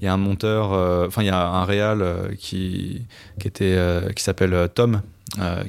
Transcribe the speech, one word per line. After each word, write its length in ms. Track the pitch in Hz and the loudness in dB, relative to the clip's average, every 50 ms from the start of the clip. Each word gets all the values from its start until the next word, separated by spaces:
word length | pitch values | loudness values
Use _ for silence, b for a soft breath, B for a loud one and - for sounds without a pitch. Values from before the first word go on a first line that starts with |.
Il 40 | 101 | -2
y 20 | |
a 60 | 95 92 | 0 0
un 40 | 95 | 2
monteur, 540 | 98 98 98 - - 107 110 110 107 98 98 | 2 0 0 0 0 0 0 0 0 0 2
euh, 360 | 95 90 90 90 87 87 90 | 2 2 2 2 2 0 0
enfin, 140 | - 113 104 | 0 0 0
il 40 | |
y 40 | 98 | 2
a 180 | 92 92 87 87 | 2 2 2 0
un 160 | 90 92 92 | 0 0 0
réal, 360 | 95 101 101 104 107 107 107 92 | 2 2 2 2 2 2 0 0
euh, 260 | 87 85 90 92 98 98 95 | 0 -2 -2 -4 -6 -8 -8
qui, 680 | - - 95 92 92 92 92 92 92 92 98 - 120 B B B B B B - | -8 -8 -6 -4 -4 -4 -4 -4 -6 -6 -6 -8 -10 B B B B B B -8
qui 80 | - 98 | -8 -6
était, 260 | - - 101 95 92 | -2 0 2 2 4
euh, 340 | 90 90 87 87 87 92 95 | 4 2 2 2 0 -2 -4
qui 120 | 101 - - | -4 -4 -2
s'appelle, 320 | 101 92 - 95 92 92 | -2 0 2 2 2 4
euh, 140 | 87 87 87 | 2 2 2
Tom, 340 | - - 120 120 120 101 - - - - _ - - 101 | 2 2 2 2 2 0 -2 -6 -12 -18 _ -12 -6 -4
euh, 240 | 92 87 90 92 98 | -4 -2 -2 -4 -6